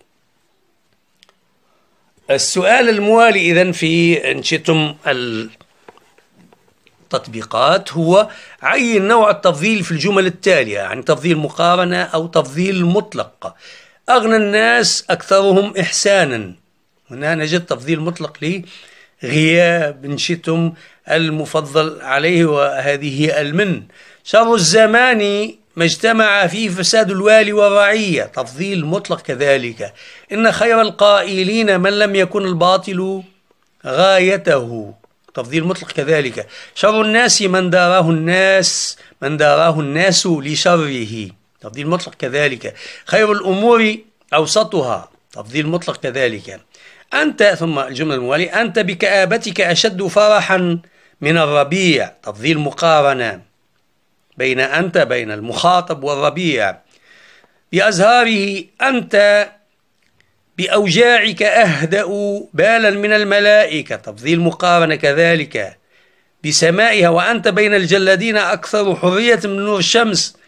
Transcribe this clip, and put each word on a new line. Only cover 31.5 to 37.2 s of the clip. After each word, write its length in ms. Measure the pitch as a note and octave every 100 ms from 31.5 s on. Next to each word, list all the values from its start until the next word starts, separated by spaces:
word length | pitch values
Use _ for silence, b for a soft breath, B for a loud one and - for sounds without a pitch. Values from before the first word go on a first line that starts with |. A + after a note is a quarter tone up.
| A3 G#3+ F#3
من 200 | F#3+ G#3
لم 160 | G#3 G3
يكن 300 | F#3 G#3 F#3+
الباطل 760 | F3 F3 F#3 F3+ F#3 F#3+ F#3+ F#3 _ _ _ _ _ C3+
غايته، 1080 | C3 F#3+ F#3+ F#3 G3 F3+ C#3+ A#2+ A#2 G#2 - _ _ _
تفضيل 300 | - A#2+ D#3
مطلق 280 | E3 F3+ C3
كذلك. 560 | - C#3 D#3 C3+ G#2 G#2 B B -
شر 260 | G3+ A3
الناس 400 | G#3+ A3